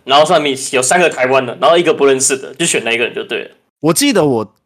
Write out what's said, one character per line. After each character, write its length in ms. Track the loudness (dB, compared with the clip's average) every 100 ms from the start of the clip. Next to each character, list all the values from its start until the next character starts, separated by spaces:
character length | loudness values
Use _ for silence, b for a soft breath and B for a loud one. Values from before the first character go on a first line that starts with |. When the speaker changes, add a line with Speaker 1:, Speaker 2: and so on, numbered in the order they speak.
Speaker 1:
然 140 | 0 2
后 60 |
上 160 | 4 2
面 160 | 0 -4 -4
有 80 | -2
三 200 | 0 2
个 100 | 0
台 160 | 0 0
湾 180 | 0
的， 120 | -2 0
然 80 | 2
后 80 | 4
一 60 |
个 100 | 2
不 140 | 2 2
认 140 | 2
识 160 | 0 -4
的， 180 | -8
就 100 | -6
选 180 | -4 -2
那 80 | -2
一 60 | -2
个 60 |
人 100 | -4
就 100 | -6
对 200 | -8 -10
了。 60 | -10 _ _ _
Speaker 2:
我 120 | -2
记 200 | 0 0
得 120 | 2
我 300 | 2 0 -4 _